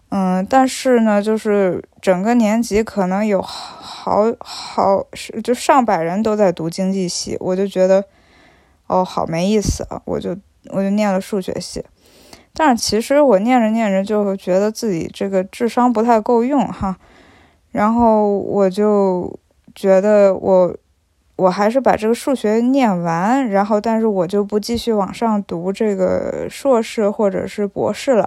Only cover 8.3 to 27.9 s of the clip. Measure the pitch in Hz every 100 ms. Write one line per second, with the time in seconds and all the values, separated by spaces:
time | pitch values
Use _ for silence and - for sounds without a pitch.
8.3 | _ _ _ _ _ - 185 180 180 165
9.3 | 165 185 214 196 - - - - 160 190
10.3 | 185 - _ - 190 196 208 208 190 -
11.3 | 202 185 - - - - _ _ _ -
12.3 | - _ - 311 233 - 208 - 277 285
13.3 | 196 226 254 220 226 214 190 202 208 202
14.3 | 196 185 185 214 220 226 165 - - 196
15.3 | 190 190 - 233 247 247 220 233 226 214
16.3 | 233 247 285 196 185 190 185 _ _ _
17.3 | _ _ _ _ - 208 233 233 214 208
18.3 | 202 - 202 190 190 208 208 196 180 -
19.3 | - _ _ - - 196 190 208 208 196
20.3 | 185 196 185 175 - _ _ _ _ _
21.3 | - 190 185 208 262 240 175 214 233 294
22.3 | 254 208 220 240 269 233 175 170 165 202
23.3 | 262 247 196 208 208 226 226 220 190 170
24.3 | 202 202 208 208 240 240 214 190 190 226
25.3 | 208 196 170 180 196 220 190 185 185 -
26.3 | - - - 277 226 226 - 208 208 202
27.3 | 185 190 - 202 - 113